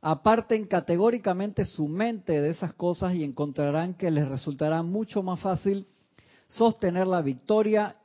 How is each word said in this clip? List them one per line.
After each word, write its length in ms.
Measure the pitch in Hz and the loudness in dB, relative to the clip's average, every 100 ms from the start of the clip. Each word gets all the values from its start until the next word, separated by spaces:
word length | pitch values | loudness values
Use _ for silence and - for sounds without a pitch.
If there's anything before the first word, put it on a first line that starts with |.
Aparten 640 | 156 156 214 226 220 220 208 | -2 2 4 4 4 0 0
categóricamente 1000 | 185 165 170 220 233 202 180 208 196 185 | 0 2 2 2 2 0 -2 -2 -4 -4
su 240 | - 151 | -4 -4
mente 520 | 170 226 226 - 151 | -2 -2 -4 -2 0
de 100 | 147 | 0
esas 220 | 165 175 | -2 -6
cosas 420 | - 175 170 185 180 | -4 -2 -2 -2 -2
y 80 | 147 | -2
encontrarán 720 | 131 147 139 143 151 180 170 | -4 -4 -2 0 0 -2 -4
que 160 | 180 | 0
les 180 | 151 139 | 0 0
resultará 520 | 131 - 139 151 160 | -2 -6 -2 -2 0
mucho 420 | 170 202 220 208 | -2 -4 -4 -4
más 180 | 185 180 | -4 -4
fácil 460 | 190 180 196 196 190 _ _ _ _ _ _ | -2 -2 0 -2 -6 _ _ _ _ _ _
sostener 580 | - 226 220 185 175 185 | 2 2 2 0 0 0
la 160 | 180 | 0
victoria 760 | 143 127 - 214 214 214 208 - | 0 -4 0 2 4 2 0 -4